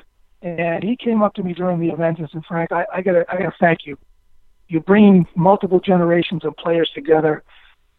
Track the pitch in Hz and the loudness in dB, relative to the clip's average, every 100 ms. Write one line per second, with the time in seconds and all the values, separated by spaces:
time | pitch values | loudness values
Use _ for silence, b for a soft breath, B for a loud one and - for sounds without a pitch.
0 | _ _ _ _ 180 165 170 165 190 254 | _ _ _ _ -10 -4 -4 -2 -4 -4
1 | 240 226 208 - 185 175 180 175 170 156 | -2 0 0 -2 -6 -4 -4 -2 -4 -2
2 | 165 160 151 165 - 170 165 170 185 175 | -2 -2 -8 -12 -8 -6 -2 -2 -4 -4
3 | 190 175 170 180 170 - 170 165 147 139 | -2 0 0 -4 -4 0 2 2 -4 -18
4 | _ _ _ _ _ _ - 160 160 208 | _ _ _ _ _ _ -6 -4 2 6
5 | 208 185 165 - 175 202 185 180 - 180 | 6 6 2 0 2 2 2 0 2 2
6 | 170 170 - 165 156 147 175 170 151 - | 2 0 -2 -6 -8 -6 -2 -2 -2 -4
7 | 143 156 156 151 - b b b _ | 0 2 2 -2 -8 b b b _